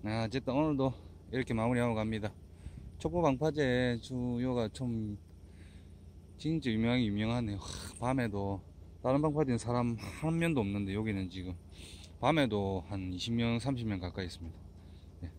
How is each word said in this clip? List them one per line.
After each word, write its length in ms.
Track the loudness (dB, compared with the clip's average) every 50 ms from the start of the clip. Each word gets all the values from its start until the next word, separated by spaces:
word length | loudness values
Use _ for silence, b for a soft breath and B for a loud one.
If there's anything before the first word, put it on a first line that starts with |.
| -2
아, 200 | 0 0 0 0
어쨌든 280 | 0 -2 -2 -2 2 2
오늘도 400 | 4 4 4 4 4 2 2 2 B B B B B B -4
이렇게 220 | -2 -2 0 0 2
마무리하고 420 | 2 4 4 4 4 4 2 2
갑니다. 360 | 2 0 0 -2 -2 -4 -4 -6 -8 -18 -20 B B B B B B B B B -4
촉보방파제 1000 | -4 0 2 4 6 6 4 6 2 2 2 4 4 4 4 4 4 4 2 0
주요가 680 | -2 -4 -4 -2 0 0 0 0 0 2 2 2 0 0
좀 480 | -2 -4 -4 -2 -2 -2 -2 -4 -6 -8 -10 -16 -18 -18 B B B B B B B B B B B B B B B B -18 -18 -18
진짜 320 | -6 -2 0 0 2 2 2
유명하긴 360 | 4 4 4 4 4 4 4
유명하네요. 500 | 4 2 2 2 2 2 2 0 0 -2
하, 360 | -4 -6 -8 -10 -10 -10 -12 -8 -2
밤에도 640 | 0 0 2 2 2 0 0 0 0 0 -2 -4 -6 -12 -18 -18 -18 -18 -18 -2
다른 200 | 2 4 4 6
방파제는 360 | 4 4 4 4 4 4 2
사람 380 | 0 2 2 2 2 2 2 0
한 400 | -2 -4 -8 -8 -2 0 0 2
명도 220 | 4 2 4 4 4
없는데 340 | 2 2 0 0 0 0 0
여기는 360 | 0 0 0 0 0 -2 -2
지금 260 | -4 -6 -6 -6 -6 -8 -10 B B B B B B B B B B B
밤에도 640 | 2 4 6 6 4 4 4 2 2 2 0 0 -2 -4
한 220 | -4 -4 -4 -4 -4
이십 200 | -4 -2 0 0
명, 240 | 2 2 2 2
삼십 300 | 2 0 0 -2 0 0
명 120 | -2 -2 -2
가까이 260 | -2 -4 -4 -4 -4
있습니다. 320 | -6 -6 -8 -10 -12 -12 -12 -16 -16 -16 B B B B B B B B -10
네. 100 | -10 -10 -10